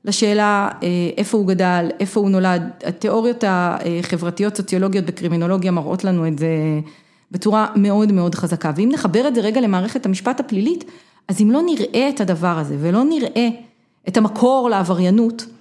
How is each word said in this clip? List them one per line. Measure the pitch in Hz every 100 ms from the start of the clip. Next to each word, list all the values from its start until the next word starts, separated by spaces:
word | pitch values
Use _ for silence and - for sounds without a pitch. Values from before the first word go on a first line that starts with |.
לשאלה, | 202 196 214 208 208 202 202 -
אה, | 175 175 175 -
איפה | 202 220
הוא | 185
גדל, | 185 185 180 170 -
איפה | 196 214
הוא | 202
נולד. | 190 185 180 170 -
התיאוריות | - 185 214 226 233 240 208
החברתיות, | 185 175 - 170 170 180 170 170 175 208 208
סוציולוגיות | 196 185 196 196
בקרימינולוגיה | 175 180 175 170 170 190 185
מראות | 175 147 185
לנו | 196 175 165
את | 147
זה | 165 160 156 151 156 - _ _ _
בצורה | 180 214 214 214 208
מאוד, | 202 202 214
מאוד | 190 175
חזקה. | 165 165 165 160 147
ואם | 220
נחבר | 285 202 208 277
את |
זה | 240
רגע | 208 233
למערכת | 226 185 202 240 190
המשפט | 185 233 262
הפלילית, | - 196 233 349 - - _ _ -
אז | 185
אם | 214
לא | 269
נראה | 349 277 202 220 269
את | 277
הדבר | 190 165 175 165
הזה, | 143 143
ולא | 160 202
נראה | 285 320 233 - 240 233 - _ _ _ -
את | 208
המקור | 214 208 247 269 240
לעבריינות | 196 175 180 180 208 233 226 - -